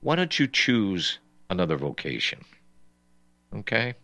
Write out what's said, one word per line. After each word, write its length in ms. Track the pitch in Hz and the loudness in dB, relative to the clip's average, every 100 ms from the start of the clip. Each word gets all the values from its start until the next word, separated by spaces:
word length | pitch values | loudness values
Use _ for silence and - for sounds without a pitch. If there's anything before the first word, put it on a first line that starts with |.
why 140 | 135 165 | 2 2
don't 220 | 175 - | 2 2
you 80 | 135 | 0
choose 720 | - - 120 101 90 82 - _ _ - | 2 2 4 2 0 -2 -4 _ _ -6
another 280 | 92 85 76 | 0 0 0
vocation? 640 | 71 - - 60 - - - - _ - - _ _ _ _ _ _ | -2 -4 -6 -4 -4 -6 -16 -20 _ -20 -20 _ _ _ _ _ _
Okay? 400 | 104 101 113 120 123 | -10 -2 0 -2 -6